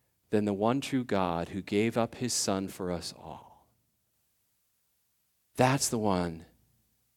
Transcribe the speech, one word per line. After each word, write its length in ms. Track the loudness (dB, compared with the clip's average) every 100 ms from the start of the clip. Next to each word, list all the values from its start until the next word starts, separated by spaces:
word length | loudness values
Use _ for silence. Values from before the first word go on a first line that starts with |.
| _ _ -2
than 160 | 0 2
the 80 |
one 260 | 2 2 2
true 240 | 0 -2
God 460 | 0 0 0 0 -4
who 120 | -6
gave 360 | -2 2 2 2
up 180 | -2 -2
his 180 | -4
son 360 | -2 0 0 -2
for 240 | -6 -4
us 200 | -4 -6 -12
all? 500 | -14 -16 -18 -20 _ _ _ _ _ _ _ _ _ _ _ _ _ _ _ _ _ _ _ 2
That's 320 | 4 4 0
the 80 | 0
one 480 | 2 2 0 -4 -14 _ _ _ _ _ _